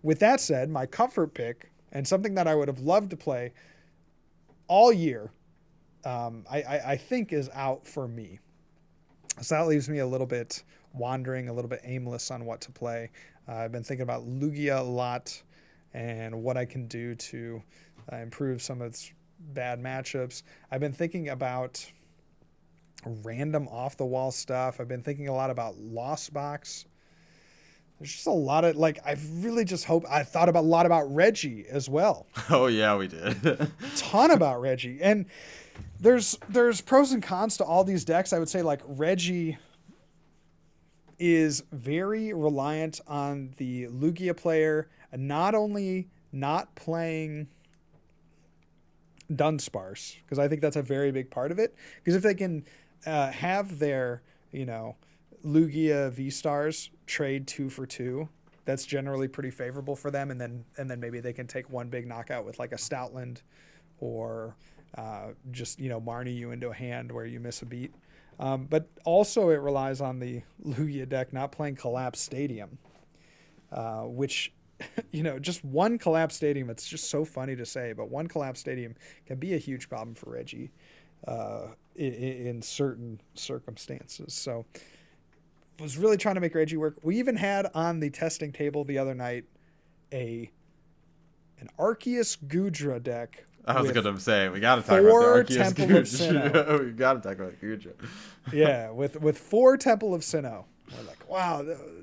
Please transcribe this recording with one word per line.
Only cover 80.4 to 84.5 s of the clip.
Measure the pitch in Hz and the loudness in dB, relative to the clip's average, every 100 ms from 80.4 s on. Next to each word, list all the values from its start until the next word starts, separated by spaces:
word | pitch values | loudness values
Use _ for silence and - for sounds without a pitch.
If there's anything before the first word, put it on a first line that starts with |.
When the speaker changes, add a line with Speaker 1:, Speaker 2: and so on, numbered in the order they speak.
| 123 123 127 _ - - _ _ - | -12 -12 -14 _ -20 -20 _ _ -10
Speaker 1:
uh, | 113 107 110 107 - _ - | -8 -8 -10 -12 -16 _ -8
i-, | |
i-, | 139 117 127 127 123 | -6 -4 -8 -6 -8
in | 120 | -8
certain | 113 - 139 113 120 110 _ | -8 -4 -4 -4 -12 -14 _
circumstances. | - - 127 - 117 - 131 - - - | -14 -10 -10 -10 -14 -12 -14 -14 -16 -12
So | - - | -10 -8